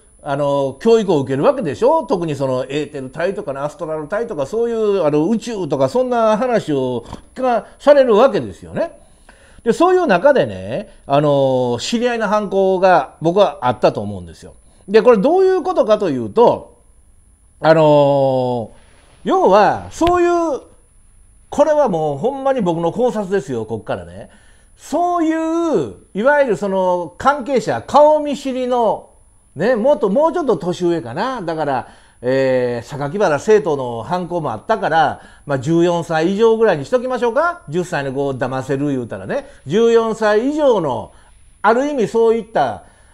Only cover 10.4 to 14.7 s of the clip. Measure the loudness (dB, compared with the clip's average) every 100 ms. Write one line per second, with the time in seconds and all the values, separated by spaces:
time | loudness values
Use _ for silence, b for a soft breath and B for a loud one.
10.4 | 0 -4 -8 -8 -10 b b 2 2 2
11.4 | 2 2 0 -2 -4 -2 -2 -2 -2 -2
12.4 | 0 0 2 4 4 4 2 -2 0 4
13.4 | 2 2 -2 2 0 0 -6 -10 -14 -18
14.4 | -20 -20 _